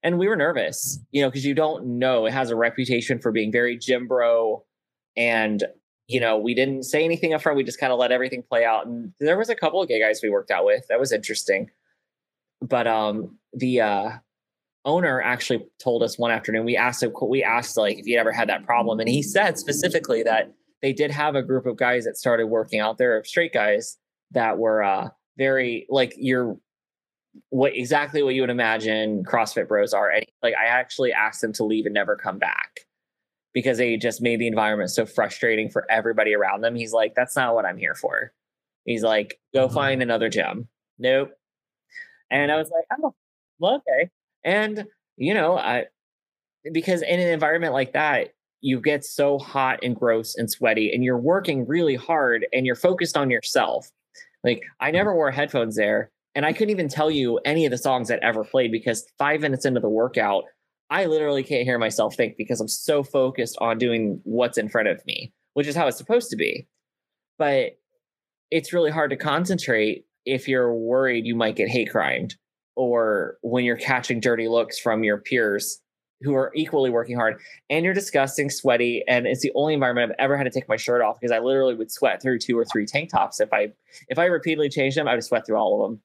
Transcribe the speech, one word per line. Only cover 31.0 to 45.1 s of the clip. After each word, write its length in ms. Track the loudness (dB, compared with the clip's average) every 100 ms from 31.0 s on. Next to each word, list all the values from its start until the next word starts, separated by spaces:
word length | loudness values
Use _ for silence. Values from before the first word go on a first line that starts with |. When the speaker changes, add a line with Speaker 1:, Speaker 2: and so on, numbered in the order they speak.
| 0
Speaker 1:
asked 280 | 2 -2 -2
them 120 | -6
to 100 | -2
leave 220 | -2 0 0
and 80 |
never 220 | -2 -2 -2
come 240 | -4 -4
back 480 | -4 -2 -8 -12 _ _ _ _ _ _ _
because 240 | -2 0 2
they 200 | 2 0
just 240 | -2 -2
made 180 | -2 0
the 80 | 0
environment 420 | 0 0 0 -2
so 140 | -2 -2
frustrating 640 | 0 -2 0 0 0 0
for 160 | -4 0
everybody 420 | 0 0 0 2
around 280 | 2 0 0
them. 140 | -2 -4
He's 160 | -2
like, 200 | 0 2 0
"That's 200 | -2 0
not 180 | 2 2
what 100 | 0
I'm 120 | -4
here 180 | -6 -4
for." 380 | -4 -4 -6 _ _ _ _ _ -6
He's 180 | -2
like, 360 | 2 0 -2 -10 _
"Go 120 | 0 2
Speaker 2:
Mm-hmm. 80 | 2
Speaker 1:
find 260 | 0 0
another 260 | 0 0 0
gym." 400 | 0 -2 -4 -12 _ _ _
Nope. 340 | 2 2 0 -8 _ _ _ _ _ -20 -20 _ _
And 200 | 0 2
I 60 | 0
was 120 | -2
like, 140 | -4 -4 -4
"Oh, 140 | -4 -6 _ _ _ _
well, 160 | 0 0
okay." 340 | 0 -2 -2 _ _ _
And, 440 | 0 0 0 -4 -10 _ _